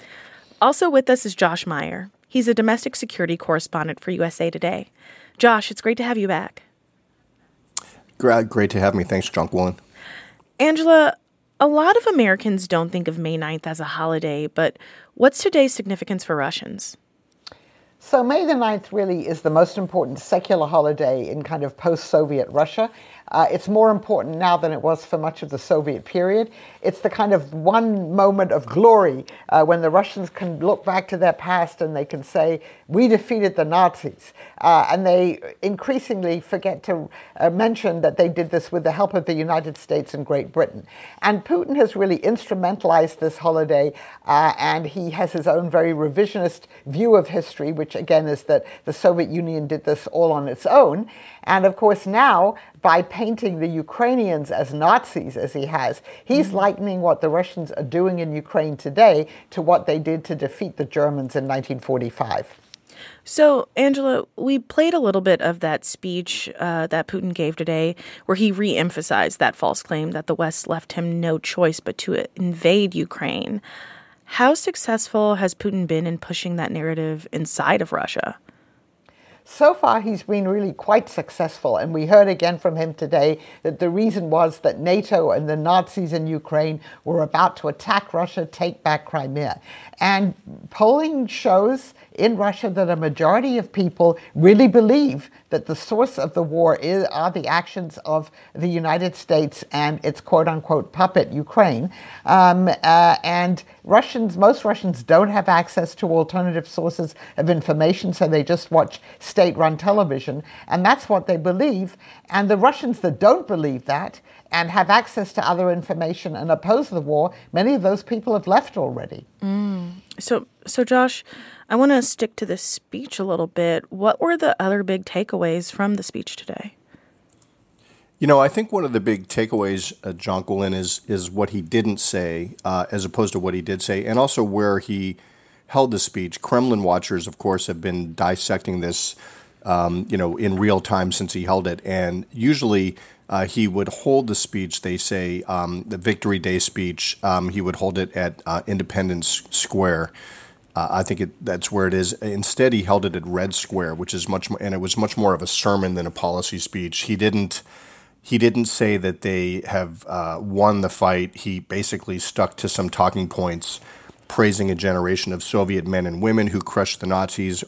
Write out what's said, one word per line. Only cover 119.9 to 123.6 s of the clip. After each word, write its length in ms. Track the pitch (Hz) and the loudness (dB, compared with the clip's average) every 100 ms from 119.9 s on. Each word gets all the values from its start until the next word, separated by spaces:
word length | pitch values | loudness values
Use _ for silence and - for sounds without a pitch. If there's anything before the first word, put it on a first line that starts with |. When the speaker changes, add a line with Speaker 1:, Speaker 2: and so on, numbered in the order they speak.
| 185 _ - | -14 _ -12
Speaker 1:
So, 260 | - 233 - _ - | -4 -4 -4 _ -8
so 160 | - | -4
Josh, 400 | 233 254 254 - - - - - - | 2 2 2 -2 -16 -20 -20 -20 -2
I 80 | 226 | 2
wanna 280 | 277 269 | 4 4
stick 320 | 254 - 226 - | 2 -2 -4 -4
to 100 | 196 | -6
this 160 | 185 | -6
speech 560 | - - _ 208 277 - | -6 -10 _ -12 -10 -8
a 60 | |
little 240 | 190 170 170 | -4 -2 -2
bit. 440 | - | -2